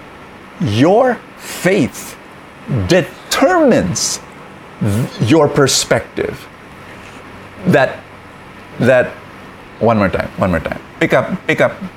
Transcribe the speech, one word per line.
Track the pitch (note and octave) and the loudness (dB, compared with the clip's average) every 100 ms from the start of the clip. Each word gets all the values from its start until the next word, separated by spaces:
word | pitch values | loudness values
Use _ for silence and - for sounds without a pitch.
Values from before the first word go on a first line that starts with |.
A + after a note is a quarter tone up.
| - - - - - - | -20 -20 -20 -20 -16 -6
Your | C#3 G#2 E3 G3 C4 A3 - - | -2 2 4 4 2 0 -8 -18
faith | - - - - B3+ - - - - - - - - B2+ F#2 | -14 -4 0 2 0 -4 -16 -18 -20 -20 -20 -16 -6 -2 2
determines | F#3 - - - - - F4+ D4 D#3 E3+ - - - - - - - - - | 2 0 -8 -6 2 2 4 4 2 0 -2 -4 -6 -12 -20 -20 -20 -16 -6
th-, | G#2+ G2+ C#3 - A#2 | -2 -2 -4 -2 2
your | D#3+ D3 | 4 4
perspective. | - C3+ - - B2+ - - G#2 - - - - - - - - - - - - - F#3 | 2 2 2 0 -2 -2 -6 -6 -6 -14 -20 -20 -20 -20 -20 -20 -20 -20 -20 -20 -6 0
That, | D3 B2+ - - - - - - - - - | 2 2 -4 -16 -20 -20 -20 -20 -20 -14 -2
that, | A#2 B2+ F2+ - - - - - - - | 2 4 2 -4 -18 -20 -20 -20 -18 -2
one | A2 A2 | 0 2
more | F#2+ | 0
time, | E2+ - - | -2 -6 -2
one | G2 | 0
more | D#2+ | 0
time. | - - - - | -4 -10 -10 -4
Pick | E3 | 0
up, | D3 - F#3 - | 0 0 -4 -2
pick | D3+ | 0
up. | B2+ - - | 0 -2 -14